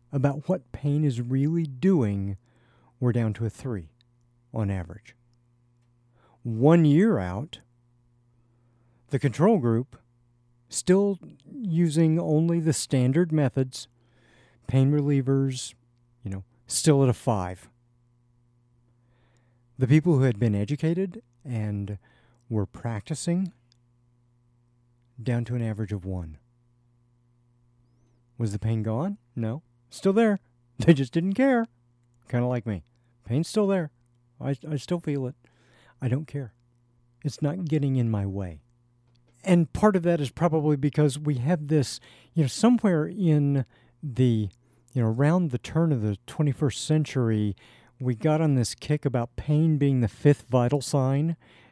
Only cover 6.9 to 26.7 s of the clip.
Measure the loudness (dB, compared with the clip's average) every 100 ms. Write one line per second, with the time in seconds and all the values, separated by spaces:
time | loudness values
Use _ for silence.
6.9 | 6 4 2 -2 -4 -8 -14 _ _ _
7.9 | _ _ _ _ _ _ _ _ _ _
8.9 | _ -6 -2 -2 2 2 4 2 0 -2
9.9 | -14 _ _ _ _ _ _ _ -6 2
10.9 | 2 2 -2 -12 -20 -18 -10 -4 0 2
11.9 | 2 2 2 2 2 2 0 0 -2 0
12.9 | 0 2 2 2 2 0 0 -4 -6 -18
13.9 | _ _ _ _ _ _ _ -2 2 4
14.9 | 2 2 0 2 0 0 -4 -12 -18 _
15.9 | _ _ _ -10 -10 -12 _ -8 0 2
16.9 | 4 4 2 -2 -2 -4 -10 -18 _ _
17.9 | _ _ _ _ _ _ _ _ _ _
18.9 | _ _ _ _ _ _ _ _ -4 4
19.9 | 4 4 2 2 2 0 0 -2 -2 -2
20.9 | -2 -4 -8 _ _ -8 -6 -4 -6 -8
21.9 | -10 _ _ _ _ -6 -4 -4 -6 -8
22.9 | -8 -10 -8 -4 -2 -4 _ _ _ _
23.9 | _ _ _ _ _ _ _ _ _ _
24.9 | _ _ -8 -2 -2 -2 -4 -4 -4 -6
25.9 | -6 -6 -8 -8 -14 _ _ _